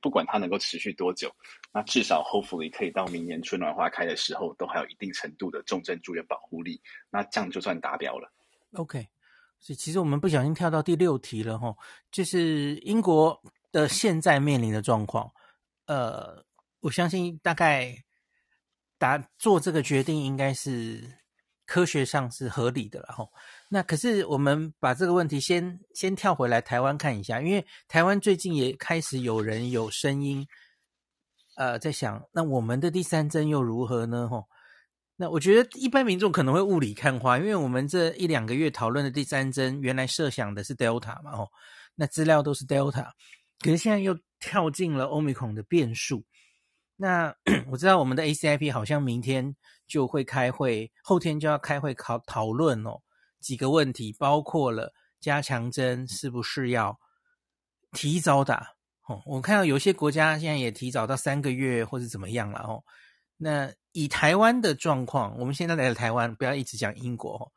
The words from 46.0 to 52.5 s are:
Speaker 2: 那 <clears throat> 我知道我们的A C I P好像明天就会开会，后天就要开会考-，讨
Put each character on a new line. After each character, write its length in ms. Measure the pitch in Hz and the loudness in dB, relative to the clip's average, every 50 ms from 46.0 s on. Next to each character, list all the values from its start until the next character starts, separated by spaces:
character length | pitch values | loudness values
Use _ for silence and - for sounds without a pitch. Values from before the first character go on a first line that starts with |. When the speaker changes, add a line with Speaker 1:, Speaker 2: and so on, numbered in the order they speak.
| - - 135 110 - _ _ _ _ _ _ _ _ _ _ _ _ _ _ - | -4 -4 -4 -6 -6 _ _ _ _ _ _ _ _ _ _ _ _ _ _ -4
Speaker 2:
那 320 | 190 190 180 170 165 151 - _ - | -2 0 2 2 0 -2 -4 _ 0
<clears throat> 260 | - 208 - 120 135 | 2 2 2 2 -4
我 60 | 131 | -6
知 100 | 123 156 | 0 4
道 120 | 190 190 175 | 6 6 6
我 60 | 139 | 6
们 120 | 131 131 | 2 2
的 100 | 147 156 | 0 0
A 80 | 151 151 | 0 0
C 140 | - - 151 | 0 2 2
I 100 | 147 139 | 2 2
P 140 | 151 147 123 | 0 -2 -2
好 120 | 127 107 | -2 -2
像 160 | - 151 147 | 0 0 0
明 220 | 143 127 117 123 113 | 0 0 -2 -2 -2
天 320 | 131 135 131 127 139 139 _ _ - _ _ _ | -2 -2 -2 -2 -4 -8 _ _ -20 _ _ _
就 180 | - - 151 131 | -4 0 0 0
会 200 | 127 - 143 131 | 2 0 -2 -4
开 260 | - - 143 123 127 | 0 0 0 2 0
会， 400 | 127 - 147 127 117 107 113 110 _ _ - | 0 0 0 0 0 -2 -4 -8 _ _ 0
后 140 | - 190 | 2 2
天 220 | 175 170 165 151 151 | 2 4 0 -2 0
就 80 | 156 | 0
要 100 | 151 151 | 0 0
开 220 | 139 - - 147 143 | 0 0 -2 -4 -2
会 160 | 135 151 - | -2 -4 -6
考-， 240 | - - - 117 113 - | -6 -6 -4 -4 -4 -4
讨 240 | - - 110 110 110 | -6 -4 -4 -2 -2